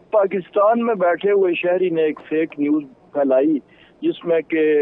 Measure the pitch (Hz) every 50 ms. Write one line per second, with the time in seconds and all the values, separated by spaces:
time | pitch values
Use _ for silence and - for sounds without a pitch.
0 | _ - - 214 196 196 208 190 160 - - 208 202 214 233 233 233 233 226 185
1 | 175 175 170 165 190 202 208 196 190 180 160 - 170 180 180 185 185 180 165 160
2 | 160 156 143 - - - 151 160 165 160 - 147 143 147 151 156 147 135 123 _
3 | _ - - 143 139 135 131 131 143 320 311 123 - _ _ _ - _ _ -
4 | - 170 165 - - 170 165 160 156 - 165 160 156 156 151 147